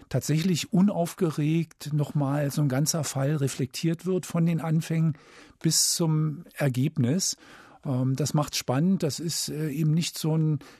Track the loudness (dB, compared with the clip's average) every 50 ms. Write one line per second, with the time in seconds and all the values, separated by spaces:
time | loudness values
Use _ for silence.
0 | -10 -4 -4 -2 0 0 0 2 2 2 2 0 0 0 2 4 4 4 4 2
1 | -2 -2 -2 -2 -2 -2 0 0 0 2 2 0 0 -2 -8 -14 -8 -4 -2 -2
2 | 0 0 0 -2 0 0 0 0 -2 -2 0 0 0 2 2 2 0 0 0 -2
3 | -4 -4 -2 -2 0 0 0 0 0 -2 -2 -4 -6 -6 -4 -2 -2 -2 -2 -2
4 | -2 -2 -2 -2 -4 -4 -2 0 2 2 2 0 0 0 0 0 0 0 0 0
5 | 2 0 0 -2 -8 -20 -20 -20 -20 -20 -10 -4 -2 0 2 2 2 2 0 0
6 | 2 2 2 2 0 0 -4 -6 -12 -12 -6 -2 -2 0 2 2 0 0 2 0
7 | 0 2 2 0 0 -2 -4 -6 -12 -20 -20 -20 -20 -20 -20 -10 -6 -4 -2 0
8 | 0 0 0 0 0 0 0 0 0 -2 -4 -4 -2 0 0 2 2 2 2 2
9 | 0 -2 -2 -4 -4 -4 -4 -4 -4 -4 -4 -4 -4 -4 -2 0 2 2 2 2
10 | 0 -2 -4 -4 -2 0 2 2 2 2 0 -2 -4 -10 -20 -12